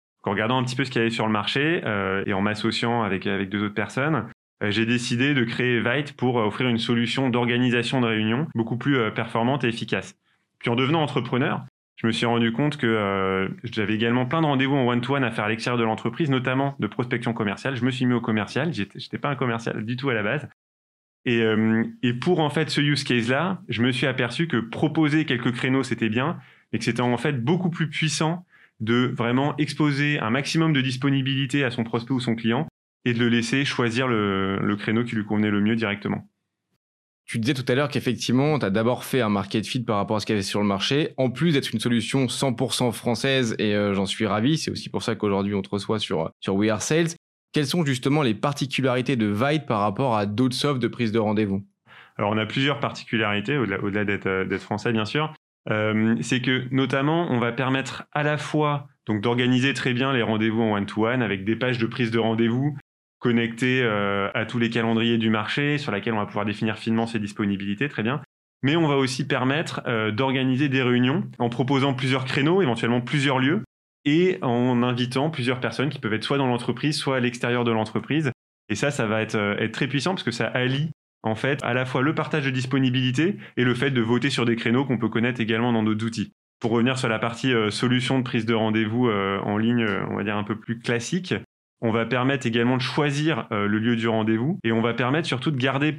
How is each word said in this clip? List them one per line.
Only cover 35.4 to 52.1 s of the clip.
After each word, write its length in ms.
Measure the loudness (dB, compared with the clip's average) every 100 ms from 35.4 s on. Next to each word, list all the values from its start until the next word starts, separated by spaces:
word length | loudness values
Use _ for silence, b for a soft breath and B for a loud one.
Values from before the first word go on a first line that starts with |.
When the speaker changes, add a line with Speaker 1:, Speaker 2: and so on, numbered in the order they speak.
| 2
Speaker 1:
le 120 | 2
mieux 140 | 2 2
directement. 520 | 0 -2 -4 -6 -8 _ _ _ _ _ _ _ _ _ -10
Speaker 2:
Tu 120 | -4
disais 140 | -2
tout 100 | -2 0
à 80 |
l'heure 140 | 0 0
qu'effectivement, 680 | -2 -2 -2 0 2 2 2
t'as 140 | 0
d'abord 320 | 2 2 0
fait 180 | -2 0
un 80 | 2
market 380 | 0 0 -2 -2
fit 160 | -4
par 140 | -2 -2
rapport 200 | 0 -2
à 40 |
ce 60 | 0
qu'il 80 |
y 40 | -2
avait 60 |
sur 160 | 0 0
le 60 | 0
marché, 420 | 0 0 0 0 0
en 120 | -2
plus 260 | 0 2
d'être 180 | 2 0
une 80 | -2
solution 480 | 0 0 0 0 0
cent 240 | 0 -2
pour 200 | 0 -2
cent 200 | 0 -2
française, 640 | -2 -2 0 2 2 0 0
et, 160 | 0
euh, 200 | 2 2
j'en 120 | 0 -2
suis 220 | -2 0
ravi, 300 | 2 2 0
c'est 120 | -2
aussi 200 | -6 -6
pour 120 | -6
ça 140 | -4 -2
qu'aujourd'hui 360 | 0 0 0 -2
on 40 |
te 100 | -2
reçoit 280 | -4 -2 -2
sur, 320 | -2 -2 -4 -6
sur 160 | -2
We 160 | 0 2
Are 100 | 0
Sales. 280 | 0 0 0 -4 _ _ _
Quelles 140 | -2 0
sont 180 | 0
justement 380 | 0 0 2 2
les 120 | 2
particularités 840 | 0 -2 -2 -4 0 0 2 0 2
de 100 | 2
Vite 400 | 2 2 0 0
par 140 | 0
rapport 360 | 0 0 0 2
à 80 |
d'autres 300 | 0 0 0
softs 260 | 0 -2 0
de 60 | -2
prise 240 | -2 -2
de 80 | 0
rendez-vous ? 480 | 2 2 0 0 -6 _ _ B B